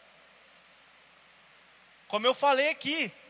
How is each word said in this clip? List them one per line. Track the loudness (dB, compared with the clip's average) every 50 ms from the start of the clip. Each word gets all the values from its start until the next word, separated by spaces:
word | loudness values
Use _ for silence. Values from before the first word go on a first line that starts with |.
| -20 -20 -20 -20 -20 -20 -20 -20 -20 -20 -20 -20 -20 -20 -20 -20 -20 -20 -20 -20 -20 -20 -20 -20 -20 -20 -20 -20 -20 -20 -20 -20 -20 -20 -20 -20 -20 -20 -20 -20 -12 -8
Como | -6 0 0
eu | 0 0
falei | 2 2 2 2 2 2 0
aqui, | -2 -4 -6 -6 -4 -4 -4 -6 -6 -12 -20 -20